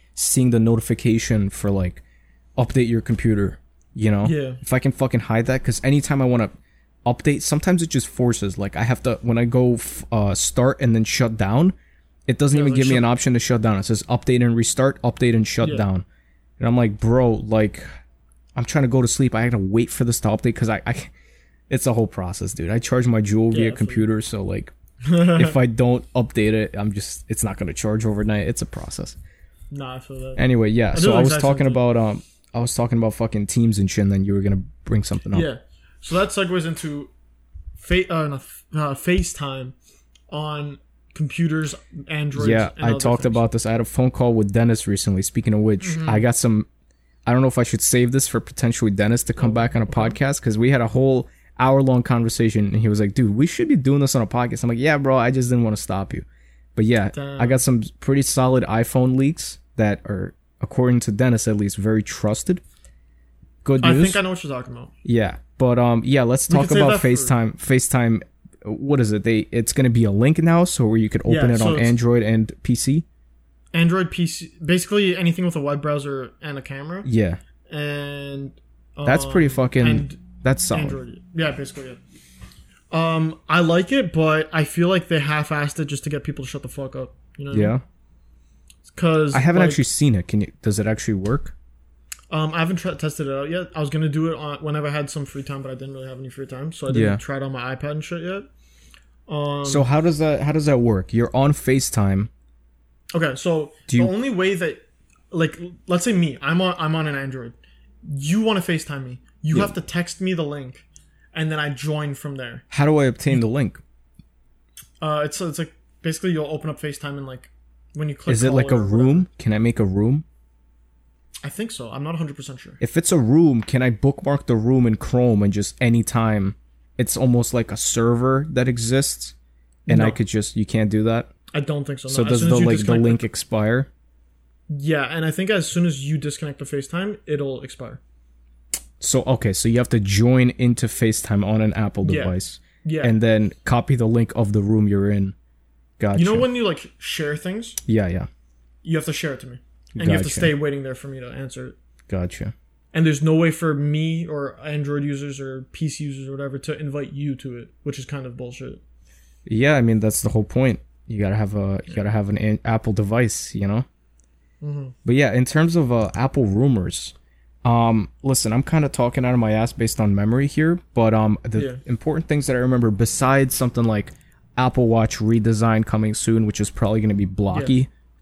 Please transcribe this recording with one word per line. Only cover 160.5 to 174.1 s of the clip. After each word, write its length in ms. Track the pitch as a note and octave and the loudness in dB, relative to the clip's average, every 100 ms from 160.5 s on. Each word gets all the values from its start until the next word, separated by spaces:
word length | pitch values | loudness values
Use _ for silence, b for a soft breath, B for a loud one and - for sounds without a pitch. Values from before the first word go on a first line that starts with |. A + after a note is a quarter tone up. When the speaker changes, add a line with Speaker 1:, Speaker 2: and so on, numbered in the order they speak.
| C3 C3 - - _ - | 0 0 0 -8 _ -10
Speaker 1:
You 120 | A2 | -4
gotta 160 | G2 G#2+ | -2 0
have 200 | G2+ G2+ | -2 -2
a, 240 | G2 G2 - | -2 -4 -6
you 40 | |
Speaker 2:
Yeah. 60 | A2 | -4
Speaker 1:
gotta 140 | G2+ | -2
have 180 | G#2+ G2+ | -2 0
an, 80 | G#2 | 0
an 220 | G#2+ G#2+ - | 0 -2 0
Apple 280 | A2+ - | -2 0
device, 600 | G#2 G2+ A2+ A#2 - - G#2 | -2 0 0 0 -2 -8 -4
you 120 | G2 | -2
know? 180 | A2 C3 _ _ _ _ _ _ - | -2 -4 _ _ _ _ _ _ -14
Speaker 2:
Mm-hmm. 260 | D3 C#3+ C3 - - | -10 -10 -12 -8 0
Speaker 1:
But 100 | B2+ | 2
yeah, 180 | C3 | 4
in 120 | A#2+ B2+ | 2 2
terms 300 | D#3 E3 E3+ | 2 2 2
of, 160 | B2+ | 2
uh, 200 | A#2+ G#2+ - | 2 0 -2
Apple 300 | C3 - A2 | -2 0 0
rumors, 680 | G2 C#3 A2+ F2 - - - _ _ _ _ B2 | 2 2 2 -2 -8 -12 -18 _ _ _ _ 0
um, 440 | A#2 A#2 A2+ G2 - | 2 4 2 -2 -6
listen, 300 | C3+ C3 A2 | -2 0 0
I'm 100 | A#2 | -2
kinda 260 | - D#3+ C#3+ | 0 0 0
talking 340 | - B2 C3 B2 | 0 0 0 0
out 80 | |
of 60 | B2 | 2
my 120 | A2 | 2
ass 200 | G#2+ A2+ | 2 0
based 260 | - A2+ - | -2 -4 0
on 140 | G#2 G2+ | 2 2
memory 320 | G#2+ B2 C#3 | 2 2 0
here, 320 | - D#3+ F3 - | 2 0 0 -2
but, 200 | - A2+ | 2 4
um, 240 | A2 A2 G#2 | 4 2 0
the 180 | - A2 | -2 -4
Speaker 2:
Yeah. 140 | C3+ B2+ - | -4 -8 -6
Speaker 1:
important 420 | A#2+ D#3+ D3+ D#3+ | -4 -2 -4 -2
things 200 | D3 C3+ | -2 0
that 80 | B2 | 0
I 40 | |
remember 320 | B2+ B2 A#2 | 2 2 2
besides 640 | G2+ A#2 - C3 C3+ C3 - | 2 0 2 2 4 2 0
something 280 | B2 A#2+ | -2 0
like 280 | A2+ G#2+ - | 0 0 -4